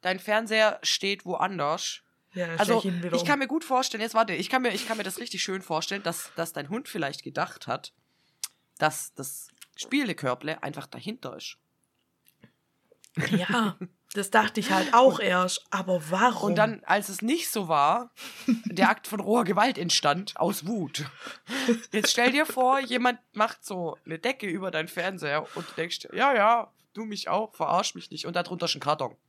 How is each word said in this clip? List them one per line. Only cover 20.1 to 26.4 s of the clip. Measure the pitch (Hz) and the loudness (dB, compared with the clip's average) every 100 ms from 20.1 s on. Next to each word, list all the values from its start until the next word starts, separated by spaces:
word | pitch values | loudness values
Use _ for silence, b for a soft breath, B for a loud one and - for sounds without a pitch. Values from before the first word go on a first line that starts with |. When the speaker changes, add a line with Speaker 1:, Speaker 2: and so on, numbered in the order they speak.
| 151 202 - | 0 -2 -2
Speaker 1:
aus | - - 160 | 0 0 -4
Wut. | 226 147 - 143 B B B B 254 262 233 B | -4 -4 -6 -10 B B B B -4 0 0 B
Jetzt | 214 214 | -2 0
stell | - 247 | 4 4
dir | 269 311 | 4 0
vor, | - 254 269 | 2 4 4
jemand | 254 247 247 240 _ | 2 0 0 0 _
macht | 208 220 - - | -2 -2 -2 -10
so | 185 170 - - | -6 -6 -8 -10
eine | 160 | -4
Decke | 233 262 202 | -4 -4 -4
über | 170 185 | -4 -4
deinen | 156 165 | -4 -6
Fernseher | - 180 190 151 147 - - | -4 -4 -4 -2 -2 -2 -10
und | 170 | -10
du | - | -6
denkst, | 170 - - | -6 -6 -8
ja, | - 269 | 2 4
ja, | 254 | 6